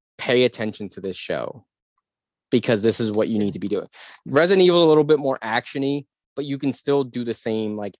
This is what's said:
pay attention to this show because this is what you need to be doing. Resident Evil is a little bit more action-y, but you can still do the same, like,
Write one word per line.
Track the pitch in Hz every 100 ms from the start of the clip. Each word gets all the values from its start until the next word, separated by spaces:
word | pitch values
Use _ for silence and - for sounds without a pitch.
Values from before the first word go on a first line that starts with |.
| _ -
pay | - 123
attention | 123 - 107 - 101
to | -
this | 95 90
show | - 76 - - _ _ _ _ _ _ _ _ _
because | 123 120 110
this | 110 107
is | 113
what | 104 95
you | 110
need | 101
to | 92
be | 98
doing. | 98 - - - - -
Resident | 135 175 196 180
Evil | 175
is |
a | 160
little | 156 147
bit | 151
more | 139 131
action-y, | 113 117 - 143 139 143 139 _ _ -
but | 143
you | 139
can | 139
still | - - 143 127
do | 123
the | 120
same, | 110 113 110 107 107
like, | 104